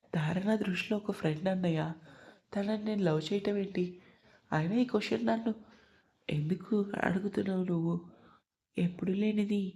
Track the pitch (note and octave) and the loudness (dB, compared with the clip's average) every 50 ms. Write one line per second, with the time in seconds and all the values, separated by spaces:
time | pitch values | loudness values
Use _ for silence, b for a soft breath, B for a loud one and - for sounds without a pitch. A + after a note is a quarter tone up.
0 | b _ - E3+ D3+ D#3 E3+ F#3 F#3+ G#3+ A3 G#3+ G#3 G3 F3+ F3 - - G#3+ G#3 | b _ -2 0 0 0 0 0 2 2 2 2 0 0 -2 -2 -2 -2 -2 -2
1 | G#3 - G3 - - D#3 D3+ D3+ F3+ F#3+ F#3+ F#3 F3+ F3 D#3+ D#3 D#3 D#3+ D#3+ B | -2 -4 -4 -2 0 -2 0 0 0 -2 0 2 2 2 2 2 0 -2 -4 B
2 | B B B B B B B B B _ - G3+ G3+ G3+ A3 G#3+ G#3 G#3+ G#3+ G3+ | B B B B B B B B B _ -4 -4 -2 -2 -2 -2 -2 -2 0 2
3 | F#3+ E3 D#3 D#3 D#3 - G3+ G3+ G3 G#3+ G3+ G3+ G3 G3 - F#3+ F3+ F3+ F3+ B | 4 4 4 2 2 0 0 0 2 0 0 0 -2 -2 0 -2 -2 -2 -4 B
4 | B B B B B B B B B _ - D#3 D#3 E3+ G#3 A#3+ B3 B3 - G#3+ | B B B B B B B B B _ -2 0 0 2 2 2 2 2 2 0
5 | G3+ - A3+ A3+ A#3+ A3+ A3+ A3+ A3+ A#3 A3 - B B B B B B B B | 0 0 -2 0 2 2 0 2 0 -2 -4 -4 B B B B B B B B
6 | B B B _ _ - D3+ D3 D3+ D#3 F#3 F3 - - A3 G#3 G3+ G3+ G3+ - | B B B _ _ -2 -2 0 0 0 -2 -2 0 0 2 2 2 0 0 0
7 | - - F3+ F#3+ G3 G3+ - G#3 G3+ G3 F#3+ F#3 F#3 F#3 F3 E3 E3 E3+ E3+ F3 | 0 2 2 0 -2 0 -2 -2 0 0 0 0 0 0 0 0 0 0 -2 -4
8 | B B B B B B B B B _ _ _ _ _ _ - F3 F3 - - | B B B B B B B B B _ _ _ _ _ _ 0 0 0 0 -2
9 | F3 F#3 F#3+ G3 G#3+ G#3+ G#3+ G#3+ G#3 G3+ G3+ G3+ G3 F#3+ - | -2 -2 0 2 0 2 2 2 0 0 0 0 -2 -4 -6